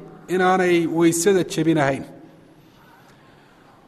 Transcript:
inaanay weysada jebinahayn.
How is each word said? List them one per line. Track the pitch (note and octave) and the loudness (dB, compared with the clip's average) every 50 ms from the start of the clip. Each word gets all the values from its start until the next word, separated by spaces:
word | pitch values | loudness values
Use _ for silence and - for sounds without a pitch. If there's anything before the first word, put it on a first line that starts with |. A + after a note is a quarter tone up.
| - - - - - - | -20 -20 -20 -18 -10 -6
inaanay | F3 F#3 F#3 F3+ F#3 F#3 F3+ F3+ F3 E3+ E3 | -2 0 0 2 2 2 2 2 2 0 0
weysada | D3+ D#3+ E3 E3+ E3 D#3+ E3+ - G3+ F#3+ F3+ D#3+ | 0 0 2 2 2 2 2 0 2 2 0 0
jebinahayn. | - - D#3+ D#3 E3 D#3 D#3 C#3 C#3 C3+ B2 - - - - - - - - - - - _ - - _ - - - - - - - - - - - - - - _ - _ - - - - _ | -2 -4 -2 0 0 2 2 0 0 -2 -4 -8 -14 -18 -20 -20 -20 -20 -20 -20 -20 -20 _ -20 -20 _ -20 -20 -20 -20 -20 -20 -20 -20 -20 -20 -20 -20 -20 -20 _ -20 _ -20 -20 -20 -20 _